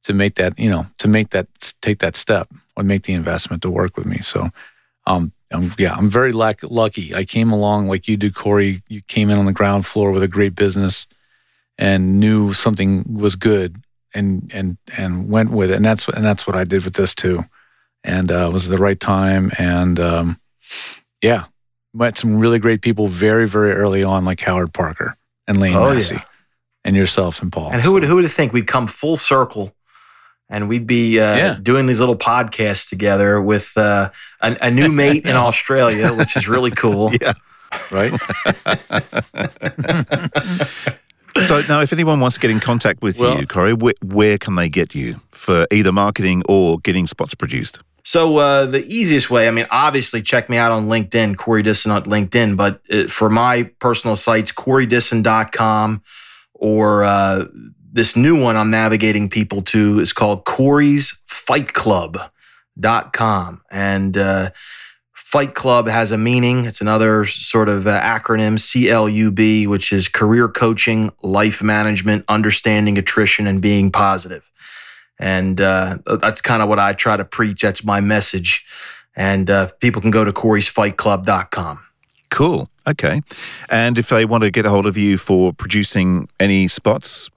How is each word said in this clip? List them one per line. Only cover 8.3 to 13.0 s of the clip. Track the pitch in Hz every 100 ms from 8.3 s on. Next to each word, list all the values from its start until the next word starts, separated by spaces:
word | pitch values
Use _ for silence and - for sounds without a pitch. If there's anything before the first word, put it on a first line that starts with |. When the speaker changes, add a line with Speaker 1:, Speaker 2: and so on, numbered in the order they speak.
Speaker 1:
Corey. | 95 107 104 101 95 -
You | 104 -
came | - 104
in | 104
on | 98
the |
ground | 95 101 101
floor | 92 - 101
with | 95
a | 95
great | 90 101
business | 90 101 95 95 92 - _ _ _ _ _ _ -
and | 101 98 92 98
knew | 107 107 104
something | 98 - 104 98 98